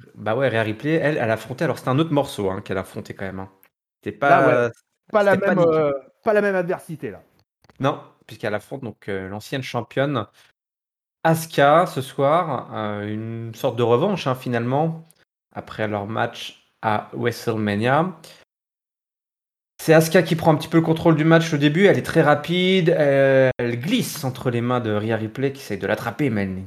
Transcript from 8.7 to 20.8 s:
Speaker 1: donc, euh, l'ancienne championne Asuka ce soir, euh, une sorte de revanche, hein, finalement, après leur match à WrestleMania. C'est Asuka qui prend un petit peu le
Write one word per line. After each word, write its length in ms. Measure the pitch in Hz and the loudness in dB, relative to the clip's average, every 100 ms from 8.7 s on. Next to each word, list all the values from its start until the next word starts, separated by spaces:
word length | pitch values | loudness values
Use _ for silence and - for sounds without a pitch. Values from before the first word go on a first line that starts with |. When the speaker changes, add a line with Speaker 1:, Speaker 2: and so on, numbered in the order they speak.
| 139 | -12
Speaker 1:
donc, 240 | 123 104 - | -12 -12 -8
euh, 180 | 98 95 | -8 -8
l'ancienne 340 | 101 - 139 | -12 -8 -8
championne 640 | 127 120 110 - 139 135 104 _ _ _ _ _ _ _ _ _ | -6 -8 -4 -2 -2 -2 -6 _ _ _ _ _ _ _ _ _
Asuka 600 | 165 160 - - 143 156 180 | 0 0 0 2 6 6 2
ce 160 | 151 | -2
soir, 680 | 127 - 139 165 165 120 - | -8 -2 2 2 0 -6 -8
euh, 340 | 110 107 104 104 | -8 -6 -6 -6
une 400 | 107 113 117 117 113 | -6 -8 -10 -10 -4
sorte 200 | 135 117 | -2 0
de 60 | |
revanche, 440 | 117 120 185 190 - | 4 4 2 0 -2
hein, 80 | 131 | -4
finalement, 720 | 131 120 120 135 165 160 - _ _ _ _ | -2 -2 0 0 -2 -4 -12 _ _ _ _
après 340 | - - - 110 | -16 -12 -6 -4
leur 180 | 104 101 | -4 -4
match 640 | 110 117 - - - _ _ | -4 -4 -6 -16 -18 _ _
à 280 | 110 107 - | -2 -2 -4
WrestleMania. 1000 | 131 120 117 - 110 104 101 117 139 180 - - - _ _ _ _ _ _ _ _ _ _ _ _ _ - | -6 -4 -4 -4 -2 -2 0 2 2 0 -6 -18 -20 _ _ _ _ _ _ _ _ _ _ _ _ _ -4
C'est 120 | - | 4
Asuka 300 | 160 160 190 | 6 6 4
qui 120 | 165 165 | 2 2
prend 160 | 170 | 2
un 40 | 151 | 2
petit 120 | - | 2
peu 100 | |
le 60 | 170 | 2